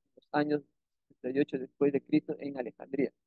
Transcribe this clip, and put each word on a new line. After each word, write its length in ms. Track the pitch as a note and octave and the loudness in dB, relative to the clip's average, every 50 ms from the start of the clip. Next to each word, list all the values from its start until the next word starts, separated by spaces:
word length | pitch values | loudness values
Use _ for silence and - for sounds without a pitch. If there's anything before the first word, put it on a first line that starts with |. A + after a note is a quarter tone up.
| _ _ _ | _ _ _
los 120 | - _ _ | -20 _ _
años 300 | - D3 D3 D3 D3 D3 C#3 _ _ _ _ _ _ _ _ _ | -2 0 0 2 0 -2 -2 _ _ _ _ _ _ _ _ _
sesenta 300 | _ _ - B2+ C3 C#3 | _ _ -8 -2 0 0
y 20 | |
ocho 180 | D3+ - - C3 | 0 0 -2 -6
después 340 | B2+ - _ _ C#3+ C#3+ | -6 -10 _ _ 2 2
de 100 | C#3 C3 | 2 0
Cristo 340 | - - D3+ D3+ - - D3+ - | 0 2 2 2 2 0 -6 -8
en 160 | C#3+ C#3 C#3 C3 | -8 -8 -6 -6
Alejandría. 540 | B2 A2+ - - - - C#3 C#3 B2+ - - _ _ | -8 -8 -10 -14 -10 -6 -2 -2 -2 -2 -4 _ _